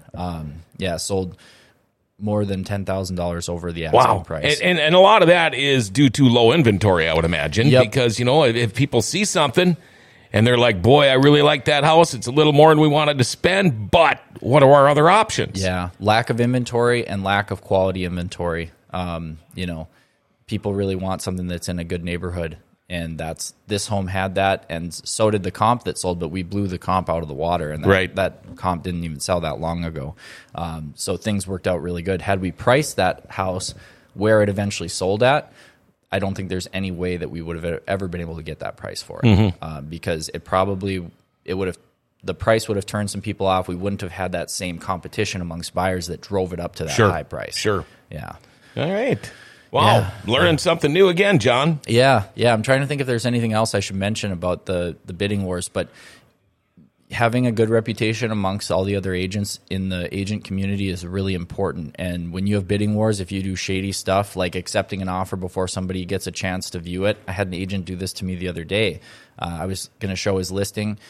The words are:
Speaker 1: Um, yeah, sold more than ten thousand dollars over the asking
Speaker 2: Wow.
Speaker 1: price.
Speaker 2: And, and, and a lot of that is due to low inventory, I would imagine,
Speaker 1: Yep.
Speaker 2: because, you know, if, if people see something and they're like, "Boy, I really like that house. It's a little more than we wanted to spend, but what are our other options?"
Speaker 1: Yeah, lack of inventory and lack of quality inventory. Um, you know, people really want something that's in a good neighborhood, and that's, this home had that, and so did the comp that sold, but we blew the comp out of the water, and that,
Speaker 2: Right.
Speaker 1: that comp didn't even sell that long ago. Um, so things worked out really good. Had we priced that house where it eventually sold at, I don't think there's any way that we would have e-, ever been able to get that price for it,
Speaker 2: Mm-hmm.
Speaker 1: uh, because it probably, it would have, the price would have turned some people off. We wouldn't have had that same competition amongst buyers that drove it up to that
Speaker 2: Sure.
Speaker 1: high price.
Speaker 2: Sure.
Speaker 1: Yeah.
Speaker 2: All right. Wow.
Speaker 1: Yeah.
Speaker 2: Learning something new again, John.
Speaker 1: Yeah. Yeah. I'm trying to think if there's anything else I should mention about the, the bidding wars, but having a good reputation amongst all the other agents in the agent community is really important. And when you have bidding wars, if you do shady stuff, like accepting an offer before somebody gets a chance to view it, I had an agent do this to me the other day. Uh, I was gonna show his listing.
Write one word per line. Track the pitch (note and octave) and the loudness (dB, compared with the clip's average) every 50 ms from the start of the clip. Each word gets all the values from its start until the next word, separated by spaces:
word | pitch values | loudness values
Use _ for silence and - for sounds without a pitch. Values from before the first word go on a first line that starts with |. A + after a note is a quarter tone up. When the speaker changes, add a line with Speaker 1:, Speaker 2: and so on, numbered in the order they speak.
| - _ - | -18 _ -12
Speaker 1:
Um, | - F2+ F2+ E2+ D#2+ D#2 D2+ C#2+ E2+ E2+ _ _ - | -8 -8 -6 -6 -8 -10 -12 -14 -14 -18 _ _ -8
yeah, | F#2+ F#2 E2+ E2 | -6 -6 -4 -6
sold | - - G2 F#2+ F#2+ F2+ E2+ - - - - _ _ _ _ _ _ _ _ _ _ _ _ - | -6 -4 -4 -4 -4 -4 -8 -14 -20 -20 -20 _ _ _ _ _ _ _ _ _ _ _ _ -8
more | G2+ G#2+ G#2 G#2 G#2 | -4 -2 0 0 0
than | G2 G2 F#2+ F#2 | -2 -2 -6 -4
ten | - G#2 G2 F#2+ | -6 -6 -6 -4
thousand | F#2+ F#2+ F#2+ F#2+ F2+ F#2 | -4 -4 -4 -4 -4 -4
dollars | F2+ F2 F2 F2 E2+ E2+ - | -4 -4 -4 -4 -6 -6 -6
over | F2 E2+ E2+ F2 E2+ | -8 -6 -6 -8 -6
the | E2 D#2+ | -6 -6
asking | D#2+ - B2 | 0 2 4
Speaker 2:
Wow. | B2+ - G#2 F#2 | 4 4 2 0
Speaker 1:
price. | E2 - E2 D2+ D#2 C#3+ D3+ D3+ | -2 -6 -8 -2 0 0 0 0
Speaker 2:
And, | - F3+ | 0 0
and, | F3+ E3 | 0 2
and | D3 D#3 E3 | 2 4 6
a | F#3 | 8
lot | F#3+ G3 A3 A3 F3+ | 8 8 8 8 8
of | E3 | 6
that | F3 F3 E3 D#3+ C#3 | 6 6 4 0 0
is | B2 C#3 C#3+ C#3 C3 A2+ G2 | 0 0 2 2 2 0 0
due | F#2+ C3+ D3 C3 | 2 4 4 4
to | G#2+ - C#3 B2+ | 4 6 4 6
low | A#2 A#2+ A#2 A2+ - | 6 6 6 6 6
inventory, | F3 C#3+ A#2 G2+ F#2 G#2+ G#2 F#2 E2+ D#2+ D#2+ | 6 6 4 4 4 4 4 4 4 2 2
I | D#2+ | 2
would | E2 E2 | 2 2
imagine, | E2 F2 D#2 C#2+ D#2 D2 G#2+ A#2 | 2 0 0 -2 -2 0 2 4
Speaker 1:
Yep. | D3 C3+ B2+ A#2+ | 6 6 6 4
Speaker 2:
because, | G#2+ - C3 B2 A#2+ G#2 - | 4 2 0 0 0 0 0
you | B2 | 0
know, | B2 C3 D#3 D#3 | 2 4 4 4
if, | B2 A2+ | 4 2
if | A#2 A#2+ A2 - | 2 0 -2 0
people | - C#3 C3+ - A#2 G#2+ | 0 -2 2 2 0 0
see | - - F#3 G#3+ | 0 -2 -2 -2
something | - - F3+ D3+ C#3 - - F3+ F#3 E3 - - - _ - - _ _ _ _ _ - | 0 0 0 0 2 2 2 4 2 2 0 -4 -18 _ -20 -20 _ _ _ _ _ 2
and | G2+ A2 | 4 4
they're | A#2+ B2 A#2+ | 6 6 6
like, | A#2+ A#2+ A2 F2+ F2 | 4 4 2 4 6
"Boy, | A2 C3+ D3 D3 C#3 | 6 8 8 8 6
I | C3 | 6
really | C3 C3+ D3 D3 D3 C#3+ | 6 6 8 8 8 6
like | D3+ D3+ C#3+ A2+ | 4 2 2 2
that | - D3 C#3+ C#3+ | 0 2 2 4
house. | D#3 D#3+ E3 E3+ - - | 4 6 6 6 4 2
It's | A#2 F#2+ | -6 -6
a | A#2+ B2+ | -2 2
little | D3 D#3 D3+ C#3+ | 4 4 4 8
more | C#3+ D3+ D#3+ | 8 8 8
than | D#3 D3+ | 10 8
we | D#3 D3+ | 6 4
wanted | C#3+ D3+ D3+ D3 D3 C3+ | 4 4 2 2 2 2
to | A#2+ | 0
spend, | - - - - F3 F3+ G3 G3+ F3 B2 G#2+ G#2 F#2 | 0 0 0 0 0 2 4 4 2 2 0 -2 4
but | - F3 D#3+ C#3+ - - - _ - - | 6 6 6 6 4 0 -4 _ -16 -8
what | - G#2 B2+ D3+ C#3 | -2 4 6 8 8
are | C3+ C#3+ | 10 10
our | C#3+ C#3 C#3+ | 10 8 8
other | D3 D3 D3+ E3 | 6 6 6 6
options?" | F#3 G#3+ G#3+ - - - - - - G2 F#2 | 6 6 4 2 0 -4 -4 -4 -2 -2 -2
Speaker 1:
Yeah, | F#2 F#2 F2+ F2+ F2 - - | -2 0 -2 -4 -6 -8 -4
lack | F#2+ G#2 G#2+ A2+ A#2+ - | 2 4 4 4 4 2
of | A#2+ A2+ | 0 0
inventory | A#2+ A#2+ B2+ B2+ A#2+ - B2 A#2 A#2+ A#2+ A#2+ A#2+ - | 2 2 2 0 -2 -2 0 0 2 2 2 0 0
and | - F#2 G2+ F#2+ | -4 -4 -4 -2
lack | G2 G2+ G2+ G#2 - | 0 0 0 0 -2
of | G#2 F#2 - | -6 -8 -4
quality | - G2 F#2+ F#2 F#2+ F2+ F#2+ F#2 | -2 0 2 2 2 0 -2 -4
inventory. | F2+ F2+ F2+ F2 F#2+ - - F2 F2 E2 E2 E2+ D#2+ - _ _ _ - | -4 -4 -6 -6 -8 -8 -6 -6 -4 -4 -4 -6 -10 -12 _ _ _ -8
Um, | F2+ F2+ F2 E2+ E2 E2+ D#2+ D#2+ D#2+ - _ - | -8 -6 -6 -6 -8 -8 -10 -12 -16 -18 _ -12
you | F2+ F#2 | -10 -8
know, | F2 E2+ D#2+ D#2+ - _ _ _ _ _ _ _ _ _ _ _ | -8 -8 -10 -12 -14 _ _ _ _ _ _ _ _ _ _ _
people | - A2+ G#2 - G#2 G2+ | -8 -8 -6 -4 -4 -2
really | G2+ G2+ F#2+ F#2+ | -2 -2 -2 -2
want | F#2 F#2+ F#2+ F#2+ F2+ - | -4 -4 -4 -6 -6 -6
something | G2+ F#2 F2+ F2+ | -6 -6 -6 -6
that's | F2+ F2 F2 - - | -6 -8 -8 -6 -6
in | F2+ F2 | -6 -6
a | E2+ | -6
good | E2+ F#2 F2 E2+ | -6 -8 -6 -6
neighborhood, | F2+ F2 E2+ F2+ F2+ E2+ F2+ E2+ D#2+ D#2+ - _ _ _ _ _ - | -6 -6 -6 -6 -8 -6 -6 -8 -8 -8 -12 _ _ _ _ _ -10
and | F2+ F2 E2+ E2 E2 D#2 | -8 -8 -8 -8 -8 -8
that's, | E2 D#2+ E2 - - - - _ _ - | -8 -10 -10 -10 -12 -14 -14 _ _ -6
this | G#2 G2+ - | -4 -4 -4
home | - G#2+ G2+ F#2+ F#2 | -2 -4 -4 -4 -2
had | F#2+ F#2+ F#2+ G2 F#2 | -2 -2 -2 -2 -2
that, | F#2+ F#2+ G2 G2 - - - | 0 2 2 2 0 -2 -8
and | D#2+ E2+ E2+ F2 D#2+ | -8 -8 -8 -8 -12
so | - - - - - A2 G#2+ | -12 -12 -8 -2 2 2 2
did | G#2 G#2 F2+ | 2 2 -2
the | F#2 - | -4 -2
comp | - G#2+ A2+ B2 A#2+ - | 0 2 2 2 2 0
that | F#2 - | -6 -6
sold, | - - F2+ F2+ E2+ | -4 -2 -4 -2 -2
but | F2 D#2 | -4 -6
we | D#2+ F#2+ F2+ | -4 -6 -6
blew | E2+ G2 G2+ G2+ | -4 -4 -4 -4
the | F#2+ F2+ F2+ | -4 -4 -6
comp | - - F#2 F#2 F2 - | -4 0 0 0 0 0
out | E2 E2 E2 | -2 -2 -2
of | D2+ | -6
the | C#2+ | -6
water, | C2+ D#2+ E2+ F2 E2+ D#2 D2+ | -4 -2 -2 -2 -2 -2 -4
and | D2+ D#2+ D#2+ | -6 -2 2
that, | F#2+ | 4
Speaker 2:
Right. | G2 F#2+ F#2 F2+ - | 4 4 4 0 -2
Speaker 1:
that | G2 F#2+ F2 - - - - F2 | -2 -2 -2 -2 -8 -20 -20 -16
comp | - - F#2 F2+ D#2+ - | -6 -4 -4 -4 -4 -4
didn't | F#2 F2 F2 E2+ | -6 -6 -6 -6
even | E2 D#2 C#2 | -8 -8 -8
sell | - - F#2 F2 | -4 -2 -2 0
that | E2 D#2 C#2+ A#1 | 0 -4 -4 -4
long | D#2+ E2 E2+ E2+ E2+ | -4 -4 -4 -4 -6
ago. | E2 D#2+ D2+ C2+ D2 E2+ - - - - - - _ - | -6 -8 -8 -10 -10 -12 -14 -18 -20 -20 -20 -20 _ -10
Um, | - E2+ F2 E2 D#2+ D#2 D2 - | -10 -8 -8 -8 -10 -12 -12 -12
so | - - - F#2+ | -10 -6 -6 -6
things | E2+ - A2 G#2 G2+ - | -4 -2 -2 -2 -2 -4
worked | F#2+ G2 F2+ - | -4 -8 -4 -2
out | F#2+ F2+ E2+ D2 | -2 -2 -2 -2
really | F2 F2 E2+ E2 | -6 -6 -6 -4
good. | F#2+ F#2+ F2+ - | -4 -4 -4 -2
Had | - G2+ F#2+ | -2 -2 -2
we | F#2 F2+ D#2+ | -2 -4 -6
priced | - - - B2 D3 D#3 - - | -2 2 2 4 4 2 -2 -2
that | - F#2+ F#2 - - - - | 0 0 0 0 -2 -8 -14
house | - - F#2+ F#2+ F2+ F#2 - - - - - - - _ _ _ - | -6 -4 -4 -2 -2 -4 -6 -8 -12 -14 -18 -20 -20 _ _ _ -8
where | - G2 G#2+ A2 G#2+ G#2 | -2 2 4 6 6 4
it | G2+ | 4
eventually | G2 G2+ G2+ G2+ - - F2+ E2 | 2 -2 -2 -4 -4 -6 -8 -8
sold | - - F#2 F#2 G2 G#2+ B2 | -6 -4 -2 0 2 4 4
at, | B2+ C#3+ D3+ - - _ _ - - _ _ _ _ _ _ _ - - | 4 4 2 0 -6 _ _ -20 -20 _ _ _ _ _ _ _ -4 -4
I | G2 | -4
don't | G2 G2 G2 | -2 -2 -6
think | - F#2+ F2+ | -6 -6 -6
there's | F#2 F2+ F2 - - | -6 -6 -6 -6 -6
any | F#2+ G2 F#2+ F2+ | -6 -6 -6 -6
way | E2+ F2+ F2+ F2+ | -4 -4 -4 -4
that | F2 E2+ - | -4 -6 -8
we | - E2+ E2 | -8 -10 -8
would | E2 E2+ | -8 -8
have | E2 E2 | -6 -6
e-, | E2+ E2 - - - | -6 -6 -6 -4 -4
ever | G2 F#2+ G2 | -4 -4 -4
been | F2+ E2+ F2 | -6 -6 -8
able | E2+ E2 D#2+ | -8 -8 -10
to | E2 D#2+ | -10 -10
get | D#2+ D#2 - | -12 -12 -10
that | - - - | -10 -12 -12
price | - - - G1+ - - | -12 -12 -12 -12 -12 -14
for | - - - | -14 -6 2
it, | - | 4
Speaker 2:
Mm-hmm. | A#2 G#2 F2+ A2 G2+ F2+ - | 4 6 6 4 2 0 -4
Speaker 1:
uh, | D#2+ D#2+ D#2 C#2+ C#2+ | -8 -12 -12 -12 -12
because | D2+ D#2+ E2 - G2 F2 D#2+ D#2 - - | -12 -12 -10 -6 -6 -6 -4 -6 -8 -10
it | E2 - | -12 -8
probably, | - - F#2 F#2+ G2 G2+ F#2 G2 G2 F#2+ F#2 F2 E2 - _ _ _ _ _ - | -2 0 0 2 0 -2 -4 -4 -6 -6 -6 -8 -10 -16 _ _ _ _ _ -10
it | - F#2 | -8 -4
would | F#2+ G2 | -4 -4
have, | F#2 E2+ - _ _ _ _ _ _ _ _ - | -4 -6 -8 _ _ _ _ _ _ _ _ -10
the | - F#2 | -10 -8
price | - - A2+ A2+ A2+ - - | -4 2 2 2 2 2 -2
would | G#2+ | -4
have | G2 F#2 | -4 -4
turned | - - G#2 G#2 G2 | -4 -4 -4 -4 -4
some | - G2+ | -6 -8
people | F#2 G#2+ F#2+ - F#2+ F#2+ | -6 -8 -6 -2 0 0
off. | F#2 F#2 F#2 - | 0 0 0 -2
We | F2+ | -6
wouldn't | F2 F#2 G2+ G2+ G2 G2+ | -4 -4 -4 -4 -4 -8
have | F2 E2 | -8 -6
had | F#2+ F#2 F2+ F2 | -6 -6 -4 -4
that | E2+ D#2 - | -6 -6 -6
same | - - G2 F2+ F2 E2 | -8 -8 -8 -8 -8 -8
competition | - - F#2 E2+ - D#2 - - G#2+ - - F#2+ F2 | -6 -6 -6 -6 -6 -10 -4 -4 -4 -4 -4 -6 -8
amongst | E2+ E2 F2 F2+ - - | -8 -8 -10 -10 -8 -4
buyers | G#2+ G2+ F#2+ F#2 F2+ E2+ | -2 -2 0 -2 -2 -4
that | E2+ E2+ - - | -8 -10 -12 -10
drove | - G2+ G2 F#2 E2+ F2+ | -4 -2 -2 -2 -2 -4
it | E2+ | -8
up | F2 F2 - | -8 -10 -8
to | - E2 | -8 -8
that | D#2 - | -4 2
Speaker 2:
Sure. | - A2+ G2+ | 4 4 4
Speaker 1:
high | F2+ D#2+ D2 | 4 0 -4
price. | - - C#2 - - - | -8 -10 -10 -10 -8 -8
Speaker 2:
Sure. | - - G#2+ G#2 F#2 D2+ - - _ _ - | -4 -2 -2 -2 -2 -4 -8 -14 _ _ -16
Speaker 1:
Yeah. | - D#2 - E2+ - - _ _ _ _ _ - - | -14 -12 -12 -12 -16 -18 _ _ _ _ _ -14 -8
Speaker 2:
All | A#2+ C3 E3 G3 | -6 -4 -4 -2
right. | G#3 A#3+ C#4 - G#2+ - - - - - - - - _ - - | -2 -2 -2 -4 -4 -6 -12 -18 -18 -20 -20 -20 -20 _ -4 0
Wow. | B2 D#3 - - A2+ | 2 4 6 4 4
Speaker 1:
Yeah. | G#2 F#2 - - - | 2 0 -6 -10 -4
Speaker 2:
Learning | G2+ A2+ C#3 E3+ F3 D#3+ C#3+ | 0 2 4 4 4 4 2
something | - F3+ E3 E3+ - D3 D3 | 2 0 0 2 2 2 4
new | F3+ G3 F#3 | 6 4 4
again, | F3 E3 G3+ G3+ G3+ C#3+ | 4 4 2 4 4 4
John. | G2 C3 A#2+ B2 C#3+ E3 D#3+ C#3+ - - | 4 4 2 4 2 2 0 -2 -2 0
Speaker 1:
Yeah. | A2+ A#2+ C3 C3+ C3 A2 G2+ - - | 2 4 6 6 6 4 2 -2 -4
Yeah. | - G#2+ A#2+ A#2 | 0 2 2 2
I'm | G#2+ G#2 | 2 2
trying | - C3+ C3+ C#3 | 2 2 2 2
to | |
think | C3+ D3 C#3+ | -2 -4 -4
if | C#3 | -2
there's | B2+ B2 A2+ G#2 | -2 -2 -2 0
anything | B2 A#2+ A#2+ A#2 A2+ A2 | 0 0 0 0 0 0
else | A2 A2+ A2 - | 0 0 0 0
I | G#2 | -2
should | G2 - G2 | -2 -2 -4
mention | F#2+ F#2+ G2+ A2 - - G#2 F#2 | -4 -2 -2 -2 -4 -4 -6 -6
about | E2+ F2 F2+ F2+ - - | -4 -2 -4 -4 -4 -4
the, | - F#2 F2 F2 F2 D2+ - _ | -4 -4 -4 -4 -4 -6 -10 _
the | - F2+ | -14 -8
bidding | E2 G2+ G2+ G#2 G2+ F#2+ | -4 -4 -2 -2 -2 -2
wars, | F#2 F#2 F2 F2 - | -4 -4 -6 -6 -6
but | - G2+ F2 - - - - - - - _ _ _ _ _ _ _ _ _ _ _ _ - _ _ _ _ - - | -6 -6 -6 -6 -10 -20 -20 -20 -20 -20 _ _ _ _ _ _ _ _ _ _ _ _ -20 _ _ _ _ -10 -4
having | G2 A#2 A#2 A2+ B2 B2+ | -2 0 0 0 0 0
a | B2 A2+ | 0 0
good | G#2+ A2+ G#2+ | 0 0 2
reputation | A2+ A2+ G#2+ - A2 - A#2 A2 A2 G#2 B2 A2 A2 | 2 0 0 -2 -4 -2 -2 -2 -2 -2 -4 -4 -4
amongst | G#2+ G2 F#2+ F#2+ G#2 - - E2 | -4 -4 -4 -4 -6 -6 -4 -2
all | E2+ F#2+ | -2 0
the | G2 G2+ | 0 -2
other | G2 F#2 F#2+ F#2 | -2 -2 -2 -4
agents | F2+ F#2 F#2 F#2 G#2+ G2+ - - - _ - | -4 -4 -4 -4 -4 -6 -6 -8 -12 _ -8
in | F2+ F#2+ F#2+ F#2+ | -6 -4 -4 -4
the | F#2 F2+ F2 - - | -4 -4 -6 -6 -6
agent | G2 G2 F#2+ G#2+ G#2 - | -6 -6 -4 -6 -8 -8
community | - G2 F#2+ F#2+ G2 G2+ G2 G2 F#2+ | -6 -6 -4 -4 -4 -4 -2 -2 -4
is | F2+ F2 F2 | -4 -6 -8
really | F2 F2+ G2 F#2+ F#2+ F#2+ | -8 -6 -4 -4 -4 -4
important. | F2 E2+ F2 - - G2 F2+ C#2+ F2 D#2+ C#2+ - - | -6 -6 -8 -6 -4 -4 -4 -4 -6 -10 -12 -10 -8
And | F2 F#2 F2 F2 E2+ E2+ E2 | -8 -6 -6 -6 -8 -8 -6
when | F#2 F#2+ G2+ | -4 -2 -2
you | G#2 | -2
have | G#2 F#2+ | -2 -2
bidding | F2+ G2+ G2+ G#2 G#2 G#2+ | -2 -2 -2 -2 -2 0
wars, | G#2+ G#2+ A2 G#2+ G2 | 0 0 0 0 -2
if | F#2 F2+ | -4 -6
you | G2+ F#2+ F#2+ | -6 -6 -4
do | G2 F#2+ | -4 -6
shady | F2+ - - F#2+ F#2+ F#2+ G2 F#2+ | -6 -6 -4 -4 -4 -4 -4 -6
stuff, | - - - F#2+ G2 G2+ - - | -6 -2 0 0 0 0 -2 -4
like | F#2 F2+ F2 - | -4 -4 -4 -4
accepting | F#2 F2 - - G#2+ G2 - G#2 F#2+ F#2+ | -6 -8 -4 -2 -4 -2 -2 -4 -6 -6
an | F#2 | -4
offer | F#2 F#2 F#2+ - - | -4 -4 -4 -4 -6
before | F#2 F#2 F2+ - F#2+ F#2 F2+ | -8 -8 -8 -4 -4 -4 -4
somebody | - G2+ F#2+ F2+ F#2 F#2 F2+ | -4 -6 -6 -6 -6 -6 -6
gets | F2 G2 F#2 - | -6 -6 -6 -6
a | F#2+ E2 | -8 -10
chance | - - F#2 F#2 F#2+ G2 - | -6 -6 -4 -4 -6 -8 -8
to | - F2+ | -10 -10
view | E2 F2 F2+ F#2 F#2+ | -10 -8 -6 -2 -2
it, | G2+ G#2 - - - | -2 -2 -4 -6 -10
I | F#2 | -6
had | F#2+ G2+ | -4 -4
an | F#2 F2+ | -4 -4
agent | E2+ F#2+ F#2 G2+ G2 F2 | -6 -6 -4 -4 -6 -6
do | F2+ F#2 | -6 -8
this | F2+ F#2+ F#2 - | -8 -8 -8 -8
to | - F#2+ | -8 -8
me | F#2 F#2 | -6 -6
the | F2+ F2+ F2+ | -6 -6 -8
other | E2+ E2+ E2 | -8 -8 -6
day. | D#2+ F#2 G#2 A2 G2 D#2 - - - - - - _ _ - | -4 0 0 0 0 -2 -6 -14 -20 -20 -20 -20 _ _ -10
Uh, | - F2 E2+ E2 | -8 -8 -6 -6
I | E2+ | -6
was | F#2 F#2+ - - - _ - | -6 -6 -8 -10 -14 _ -10
gonna | - G2 F#2+ | -8 -6 -6
show | F#2 - G#2 G2 F#2+ | -4 -2 -2 -2 -2
his | F#2 E2+ | -2 -4
listing. | F#2 G2 G2+ - - A2 G#2 G#2 G#2 G#2+ _ - | -4 -4 -4 -4 -4 -6 -6 -6 -6 -8 _ -20